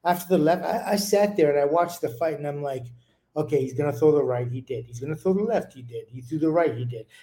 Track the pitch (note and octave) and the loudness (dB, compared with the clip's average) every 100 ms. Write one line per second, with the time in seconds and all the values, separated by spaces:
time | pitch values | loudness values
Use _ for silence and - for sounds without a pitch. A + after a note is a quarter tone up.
0 | F3 F3+ - F3+ D3+ F3+ E3+ G#3+ G3 G3+ | 0 0 2 4 4 2 0 -2 0 -2
1 | G3+ G3+ G#3 G3+ D3 C#3+ C#3+ E3 E3+ - | 2 4 4 4 4 4 2 2 0 -2
2 | D3+ A#2+ E3 D3 D3 C#3+ C#3+ C3 B2 - | -8 -4 -4 -2 -6 -6 -6 -6 -10 -18
3 | _ _ _ D3+ D3+ D3 C3 B2+ D3 B2 | _ _ _ -6 0 0 0 -2 -2 4
4 | D#3 D3 B2+ B2 B2 B2+ - A#2 A#2+ A#2 | 4 6 2 0 -2 -6 -8 -10 -8 -10
5 | C#3 D#3 F#3+ F#3+ G#3+ G#3 - C3 A#2+ A#2 | -8 -4 0 0 0 -2 -4 -16 -14 -14
6 | - B2+ - D#3 D#3+ D#3+ D#3+ A#2+ B2 A#2 | -14 -16 -8 -2 2 2 0 -2 -6 -8
7 | - - | -14 -20